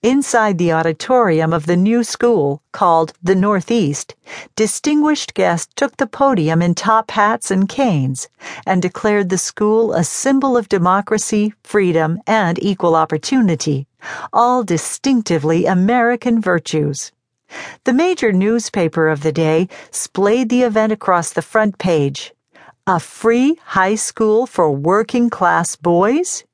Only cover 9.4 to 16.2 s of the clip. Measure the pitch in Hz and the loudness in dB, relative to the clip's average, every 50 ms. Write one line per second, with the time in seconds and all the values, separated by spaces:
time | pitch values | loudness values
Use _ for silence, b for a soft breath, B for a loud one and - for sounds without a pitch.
9.4 | - - - - 214 214 220 226 233 214 - - 170 - - - - 269 277 269 | -4 -6 -4 -2 0 2 2 2 2 0 0 -2 -2 -2 -4 -4 -2 0 0 2
10.4 | 269 269 247 240 214 - - 196 170 180 185 196 202 - 220 214 - - - 214 | 2 2 0 0 0 0 -2 0 2 2 2 2 0 -2 -4 -4 -2 -2 -2 0
11.4 | 208 214 - _ _ - - 208 196 180 165 165 160 156 170 185 - - 214 220 | 0 -2 -4 _ _ -2 0 0 2 2 2 2 0 0 -2 -6 -2 -2 0 2
12.4 | 202 170 170 - - 202 196 185 - 175 165 160 160 156 - 156 - - - 262 | 2 0 -2 -2 -2 -2 -2 0 0 2 2 2 2 0 -2 -6 -4 -2 0 0
13.4 | 233 190 170 135 - 156 147 135 139 _ _ B B B B B B B B 214 | 2 2 0 0 -2 -4 -4 -4 -4 _ _ B B B B B B B B 2
14.4 | 233 240 247 254 240 190 - - - - - - - 269 269 240 214 - 175 160 | 2 2 2 0 0 -2 -2 -4 -4 -6 -12 -4 0 0 2 2 2 0 -2 -2
15.4 | 139 156 165 170 180 - 190 175 185 202 240 254 233 233 247 233 | 0 0 0 2 2 2 2 2 2 2 2 2 2 2 0 0